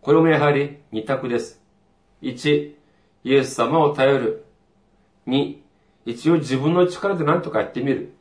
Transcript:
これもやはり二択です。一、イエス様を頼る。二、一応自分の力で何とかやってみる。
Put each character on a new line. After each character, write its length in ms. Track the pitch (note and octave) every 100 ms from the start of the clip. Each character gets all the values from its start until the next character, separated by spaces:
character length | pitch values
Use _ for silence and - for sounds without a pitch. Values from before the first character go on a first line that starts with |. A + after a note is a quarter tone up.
こ 140 | -
れ 60 | D#3+
も 80 | D#3+
や 120 | D3+
は 100 | D3
り 280 | C#3 C#3+ - _
二 140 | A2
択 240 | A2 C3+ B2+
で 100 | A#2+
す。 240 | - - _ _ _ _ _ _
一、 560 | C3 B2 D3+ D3 D3 - _ _ _ _
イ 100 | B2+
エ 100 | C3+
ス 100 | B2+
様 240 | - A#2 D#3+
を 160 | D3
頼 240 | D3 C3+ C#3
る。 280 | A2+ - - _ _ _ _ _ _ _ -
二、 360 | C3+ - - _ _ _ _
一 260 | - A#2 D#3
応 60 | E3
自 180 | C#3 C3
分 180 | D3
の 140 | F3 F3+
力 260 | - G3
で 100 | F#3
何 160 | D3 F3
と 120 | -
か 80 | -
や 60 | -
っ 40 |
て 100 | -
み 120 | C#3
る。 220 | C3 - -